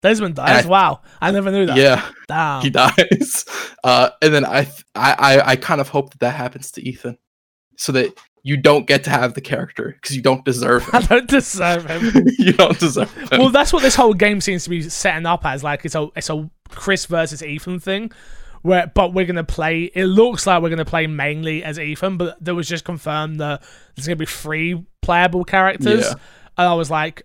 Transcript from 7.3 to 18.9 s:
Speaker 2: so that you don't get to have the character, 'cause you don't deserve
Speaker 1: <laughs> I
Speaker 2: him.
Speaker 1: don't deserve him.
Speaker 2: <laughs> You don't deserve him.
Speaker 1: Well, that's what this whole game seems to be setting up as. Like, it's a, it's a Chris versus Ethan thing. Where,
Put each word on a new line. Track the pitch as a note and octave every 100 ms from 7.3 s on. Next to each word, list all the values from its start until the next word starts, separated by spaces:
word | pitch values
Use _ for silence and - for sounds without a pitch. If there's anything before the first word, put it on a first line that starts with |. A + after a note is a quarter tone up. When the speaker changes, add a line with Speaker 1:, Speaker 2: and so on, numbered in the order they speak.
| _ _ _ _ _
Speaker 2:
so | -
that | C3 A#2+ - _ _
you | C3+ C#3+
don't | D3 D3 -
get | C#3
to | C#3
have | C#3 B2
the | A#2+
character, | C3+ C#3+ F3 - - -
'cause | - C#3
you |
don't | C3 C3 C#3
deserve | B2 A#2+ B2 -
Speaker 1:
<laughs> |
I | A#3+
Speaker 2:
him. | G#3+
Speaker 1:
don't | A#3 B3
deserve | C#4 - G3 F3 E3+
him. | D#3+ E3 A#3 A#3 -
Speaker 2:
<laughs> | B3+
You | F#3
don't | F3 F3+ -
deserve | E3 C3 -
him. | - C#4 B3
Speaker 1:
Well, | C4
that's | C4 D4
what | E4+
this | C4
whole | B3+ A#3+
game | G3+ G#3 G#3
seems | F#3+ F#3
to | -
be | E3+ D#3
setting | - G3 D#3+ E3+
up | E3+
as. | D#3+ C3+
Like, | D3 D3
it's | D#3+
a, | D#3+ D3+ -
it's | -
a | D#3 D#3 _ -
Chris | - - F#3
versus | - E3+ E3 D3
Ethan | D#3 D3+ F3+ F3+
thing. | F3 G3 A3+ - - - - -
Where, | E3 F#3 E3